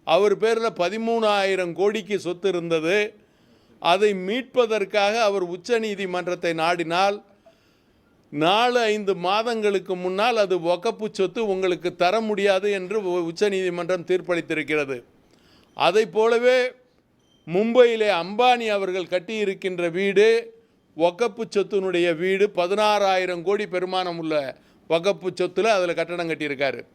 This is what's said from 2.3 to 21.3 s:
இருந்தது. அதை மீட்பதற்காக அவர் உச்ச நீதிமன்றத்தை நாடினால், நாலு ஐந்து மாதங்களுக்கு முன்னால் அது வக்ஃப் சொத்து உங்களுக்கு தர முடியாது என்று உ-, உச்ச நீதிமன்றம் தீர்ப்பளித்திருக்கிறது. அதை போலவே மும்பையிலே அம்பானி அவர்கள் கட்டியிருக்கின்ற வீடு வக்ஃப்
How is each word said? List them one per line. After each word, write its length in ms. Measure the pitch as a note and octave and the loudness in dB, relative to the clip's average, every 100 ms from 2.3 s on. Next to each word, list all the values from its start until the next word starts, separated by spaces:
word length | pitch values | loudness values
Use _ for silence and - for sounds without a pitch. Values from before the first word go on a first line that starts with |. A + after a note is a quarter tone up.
| F3 G3 | -4 -2
இருந்தது. 680 | F3 E3+ E3 D#3+ G3+ G#3 - _ _ _ _ _ _ | -2 -2 -2 2 0 0 -6 _ _ _ _ _ _
அதை 340 | - F#3 G#3+ | 2 4 4
மீட்பதற்காக 1040 | F#3+ F3+ A#3 C4 B3 A3+ G#3+ G3 G#3 G3+ A3 | 0 -2 -4 -2 0 2 0 0 2 2 2
அவர் 220 | G#3+ G3+ | 0 0
உச்ச 380 | F3+ F3 - A#3 | -4 -8 -2 -2
நீதிமன்றத்தை 760 | A3 G3 G3 F3+ F3+ F3 F3 | -2 -4 -4 -4 -4 -2 -2
நாடினால், 720 | E3 D#3+ F3 D#3+ E3+ G3 G#3 - _ _ _ _ _ _ _ _ _ _ | 0 0 0 0 2 2 0 -10 _ _ _ _ _ _ _ _ _ _
நாலு 500 | D3 D#3+ G3+ B3 B3 | -2 2 2 2 2
ஐந்து 360 | A3 G#3+ G3 F#3 | 0 -2 -2 -2
மாதங்களுக்கு 800 | F3 G3+ A3+ A3+ G#3 G3 F#3 F#3 | 0 -2 -2 -2 0 -2 -4 -6
முன்னால் 420 | F#3 F#3 A3+ A3+ | -4 0 0 2
அது 220 | G3+ F3+ | 0 0
வக்ஃப் 520 | E3 F3 E3+ - G#3+ | 0 -2 -2 -4 -8
சொத்து 360 | G#3+ F#3 F3+ A3 | -2 -4 -2 -2
உங்களுக்கு 480 | F#3+ F#3 E3+ F3 F3 | 0 -2 -2 -4 0
தர 260 | F3 G#3+ | 2 2
முடியாது 500 | A3 G#3 G3+ F#3+ G#3 | 0 0 2 2 0
என்று 400 | G3+ F3+ G#3+ F#3 | -4 -2 -4 -2
உ-, 120 | F3+ | -2
உச்ச 260 | E3+ E3+ G#3 | -4 -2 -2
நீதிமன்றம் 560 | F#3+ F#3 F3 F3 F#3 E3 | 0 -2 -4 -4 -4 0
தீர்ப்பளித்திருக்கிறது. 1000 | F#3 D#3+ F3 C#3+ D#3 D#3 D3+ C#3 B2 - _ _ _ _ _ _ | -2 0 -4 -2 -4 -2 -2 -2 -6 -10 _ _ _ _ _ _
அதை 320 | - D#3 F#3+ A3 | 0 2 4 2
போலவே 680 | F3+ A3 A#3 B3 B3+ B3+ - _ _ _ _ _ _ - | 2 2 4 4 2 0 -6 _ _ _ _ _ _ -4
மும்பையிலே 560 | F3 A3 A#3 A#3+ A3+ G#3+ | 0 2 6 6 6 2
அம்பானி 580 | F3+ E3+ G#3 B3 A#3+ A3+ | 0 -2 2 4 4 2
அவர்கள் 360 | G3+ F#3+ F#3 | -2 -2 -4
கட்டியிருக்கின்ற 880 | E3 F3+ F3 A3 G3+ F#3 F#3+ F3+ F3 | -2 -4 -4 -4 -2 -2 -6 -2 -2
வீடு 600 | E3 G3 F#3+ G#3+ A3+ A3+ - _ _ _ - | 0 0 4 4 4 -2 -18 _ _ _ 0
வக்ஃப் 520 | E3 F3 A#3+ | 0 2 -4